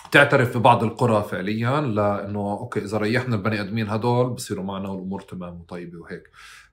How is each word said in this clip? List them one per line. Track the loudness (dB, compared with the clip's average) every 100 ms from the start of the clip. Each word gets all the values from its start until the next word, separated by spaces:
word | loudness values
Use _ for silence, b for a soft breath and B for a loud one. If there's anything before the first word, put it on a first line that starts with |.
| 2
تعترف | 6 6 6 4 4
ببعض | 6 6
القرى | 4 0 2 2
فعليًا، | 0 -4 -4 -2 0 0
لأنه، | 0 0 0 0 -4 -4 -4
أوكي، | -4 -6 -6
إذا | -4 -2
ريحنا | 0 0 0 -2
البني | 0 -2
آدمين | -2 -4 -2
هدول | -2 2 2 2
بصيروا | -2 -6 -6
معنا | -6 -6 -6
والأمور | -8 -6 -8
تمام | -10 -12 -12 -12
وطيبة | -12 -12 -12 -14
وهيك. | -14 -14 -16 B B B B